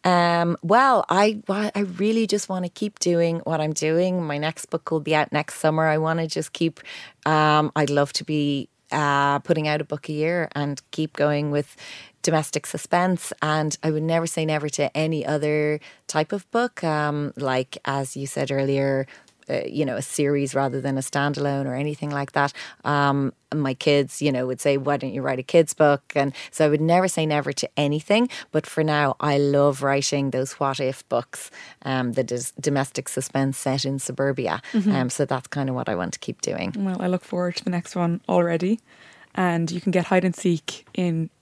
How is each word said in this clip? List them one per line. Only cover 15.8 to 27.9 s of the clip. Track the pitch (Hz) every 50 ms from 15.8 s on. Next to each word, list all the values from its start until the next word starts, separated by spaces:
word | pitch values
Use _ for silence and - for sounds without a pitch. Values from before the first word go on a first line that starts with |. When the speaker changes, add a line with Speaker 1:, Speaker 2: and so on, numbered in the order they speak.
| - - - _ _
Speaker 1:
type | - - 156 156 _
of | 202 202 - _
book. | - 233 240 247 _ - -
Um, | 160 151 151 151 147 147 147 147 139 -
like, | - 143 131 131 131 131 _ - - _
as | - 135 139 135 131 -
you | 139 139 139
said | - 143 143 135
earlier, | 139 139 139 139 139 139 139 139 135 135 135 - - - _ _ _ _ _ -
uh, | - 127 -
you | - - 139 151
know, | 135 120
a | 104
series | 139 - - - 147 139 147 143 139 131 135
rather | 139 135 131 123 135
than | 131 139 135 135
a |
standalone | 131 - - 143 139 147 143 139 143 143 139 139 135
or | 135 127
anything | 131 143 151 147 - - 147
like | 143 143 139 135
that. | - 147 143 143 - - - - - _ -
Um, | - 143 143 143 139 139 139 139 127 - _ _ _ -
my | 156 143 135
kids, | 131 - - 156 143 143 139 127 - -
you | 147 147
know, | 135 123 127
would | 127 127 120
say, | - 147 139
"Why | 139 131 143 143 139
don't | 139 131 -
you | 139
write | 127 135 135 127
a |
kids' | 127 - - 170 160 -
book?" | - - 156 147 143 135 _ _ -
And | 143 139 143 - - - -
so | - - 156
I | 151
would | 147 147
never | 156 165 170 180 185 180
say | - 165 160
never | 156 151 147 135 143 143
to | - - - _
anything. | - 147 143